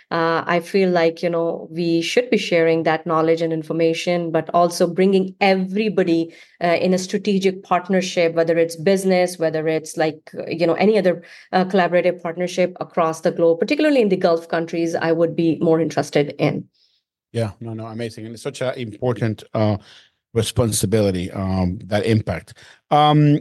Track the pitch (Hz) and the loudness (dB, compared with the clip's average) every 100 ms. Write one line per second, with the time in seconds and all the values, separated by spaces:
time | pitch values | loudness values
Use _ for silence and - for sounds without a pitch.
0 | - 165 165 165 - 175 170 196 185 175 | -8 -2 0 0 0 -2 0 0 2 4
1 | 165 165 175 170 165 165 160 160 170 165 | 2 0 -4 -2 -2 -6 -8 -4 0 0
2 | 165 247 247 214 - 170 165 165 160 160 | 2 0 2 0 2 2 4 2 2 0
3 | 170 160 160 165 165 160 156 165 165 160 | 0 2 2 2 0 -4 -4 0 0 0
4 | 180 175 165 160 - 175 175 175 175 175 | -2 -2 0 -2 0 2 2 2 0 2
5 | 196 190 190 - 196 190 185 196 220 185 | 2 2 0 0 2 2 0 -2 -2 0
6 | 175 165 165 - - - 175 165 185 185 | 0 0 -2 -10 -20 -4 0 0 2 0
7 | 185 202 208 196 190 185 - 175 180 190 | -2 -4 0 0 0 -2 -2 -2 0 -2
8 | 185 180 165 165 165 170 165 165 156 190 | 0 0 0 0 0 2 0 -2 0 0
9 | 190 180 180 180 160 156 160 156 156 165 | 2 2 0 -2 -4 -2 -2 -4 -4 -2
10 | 156 151 - - - 160 170 - 196 214 | -2 -4 -14 -12 -8 -2 0 2 2 4
11 | 185 175 - - - 190 185 196 170 175 | 2 -2 -6 -20 -4 -2 0 0 2 2
12 | 180 175 170 165 180 185 180 - 156 180 | 0 -2 -6 -6 -4 -2 -2 -2 -6 -2
13 | 160 160 180 170 165 165 220 302 302 269 | -2 0 -2 2 2 4 0 2 2 4
14 | 202 180 180 165 165 170 170 170 170 170 | 2 2 2 0 -2 -6 -4 -4 -2 -2
15 | 165 165 165 151 165 147 165 160 156 151 | 0 2 0 0 0 2 2 2 0 -2
16 | 143 147 143 - 147 - - _ _ _ | 0 0 0 0 -2 -2 -10 _ _ _
17 | _ _ _ 117 107 - 117 110 110 110 | _ _ _ -4 -4 -6 -12 -12 -12 -10
18 | 117 113 113 113 143 139 127 131 113 - | -10 -10 -14 -12 -12 -6 -6 -6 -10 -4
19 | 127 113 113 104 - 110 107 98 - - | -4 -2 -2 -4 -6 -2 0 -2 -6 -20
20 | _ _ _ 113 107 - 113 101 98 110 | _ _ _ -4 -2 0 0 0 0 2
21 | 101 90 87 95 95 92 90 104 - 104 | 2 0 -4 -6 -2 0 0 -2 -4 -2
22 | 110 110 - 82 - - - _ - 147 | 2 2 0 -8 -10 -20 -20 _ 0 4
23 | 151 151 147 147 | 4 6 4 4